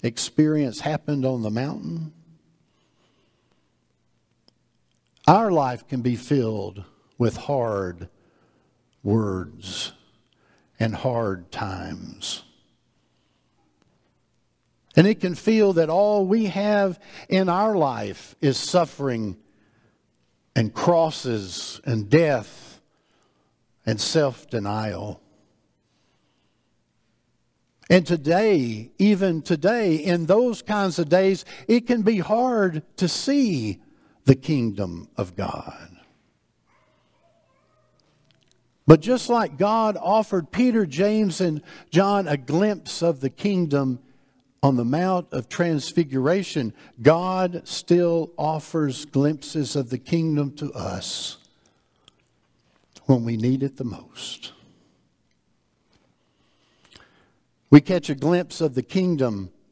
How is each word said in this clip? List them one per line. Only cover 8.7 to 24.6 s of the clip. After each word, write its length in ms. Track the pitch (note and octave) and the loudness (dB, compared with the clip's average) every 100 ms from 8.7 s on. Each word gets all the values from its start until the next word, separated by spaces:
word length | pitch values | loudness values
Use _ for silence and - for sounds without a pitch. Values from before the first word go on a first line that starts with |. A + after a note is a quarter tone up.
| _ _ _ | _ _ _
words 880 | G2 A2 G#2 F#2 F2+ - F#2+ - - - _ _ _ _ _ _ _ - | -2 0 0 -4 -8 -12 -14 -10 -10 -12 _ _ _ _ _ _ _ -4
and 140 | A2+ | -4
hard 580 | G#2 C3+ A#2 A2 F#2 F2 | -2 -4 -2 -2 -6 -10
times. 920 | - G#2 F#2+ E2+ E2 - - - - - _ _ _ _ _ _ _ _ _ _ _ _ _ _ _ _ _ _ _ _ _ _ _ _ - | -10 -10 -8 -10 -12 -14 -14 -12 -12 -14 _ _ _ _ _ _ _ _ _ _ _ _ _ _ _ _ _ _ _ _ _ _ _ _ 4
And 120 | F#3 | 4
it 120 | G#3+ | 4
can 140 | F#3 | -2
feel 400 | E3+ - A3 G3+ | -4 0 2 4
that 160 | E3+ D#3+ | 2 2
all 380 | E3+ G#3 G#3 F#3+ | 2 2 2 2
we 180 | A3+ G#3+ | 0 0
have 540 | F#3 G#3 G#3 G3 F3 - - - | -2 0 0 0 -4 -14 -18 -4
in 200 | F#3 F#3 | 0 2
our 260 | F3 G#3+ G3+ | 2 0 2
life 600 | D3 A#2 G#2 - - - | 0 -2 -8 -10 -16 -2
is 160 | D3 C3 | 0 0
suffering 800 | - F3+ E3 - C#3 A#2 G#2+ F2+ _ _ _ _ _ _ _ _ _ _ _ - | 0 0 0 -2 -4 -4 -6 -10 _ _ _ _ _ _ _ _ _ _ _ -2
and 160 | A2 | -2
crosses 1080 | - - E3+ D#3+ - B2+ A2 F#2+ - - - | -2 2 2 2 -2 -6 -6 -6 -10 -12 -10
and 240 | - A2+ G2+ | -6 -4 2
death 680 | D3+ E3 C3 G2+ - - - _ _ _ _ _ _ _ _ _ _ - | 4 4 0 -4 -18 -20 -20 _ _ _ _ _ _ _ _ _ _ -6
and 120 | A2+ | -4
self-denial. 1200 | - D#3+ C#3+ B2 - A#2+ | -2 0 0 -2 -8 -6